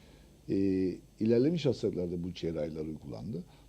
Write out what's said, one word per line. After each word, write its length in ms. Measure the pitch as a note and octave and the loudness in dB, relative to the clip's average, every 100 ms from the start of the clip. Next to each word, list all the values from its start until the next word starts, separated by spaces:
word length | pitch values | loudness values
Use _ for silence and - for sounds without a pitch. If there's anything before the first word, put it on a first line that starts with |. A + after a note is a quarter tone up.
| - - - - - | -20 -20 -20 -16 -2
e, 60 | F#2+ G2 F#2+ F#2 - - - | 2 4 4 2 -2 -12 -2
ilerlemiş 460 | A2 A#2 C#3+ F3 C#3 | 4 6 4 4 0
hastalıklarda 580 | A2 G#2+ F2 F2 F2 | 2 0 0 -2 -4
bu 100 | F2+ | -6
cerrahiler 500 | F2 E2 D#2+ D#2+ D#2 | -4 -4 -2 -4 -4
uygulandı. 600 | D#2 D2+ D2 A1+ F#2+ D#3 - - | -8 -8 -10 -10 -8 -8 -10 -18